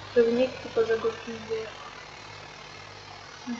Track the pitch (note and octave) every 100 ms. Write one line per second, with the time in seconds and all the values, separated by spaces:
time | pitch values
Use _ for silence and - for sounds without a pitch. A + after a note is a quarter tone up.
0 | - A#3+ A3+ A#3 C4 - - A3+ A3+ A3+
1 | A3+ - A#3+ A3+ A3 A3 G#3+ - - -
2 | - - - - - - - - - -
3 | - - - - B3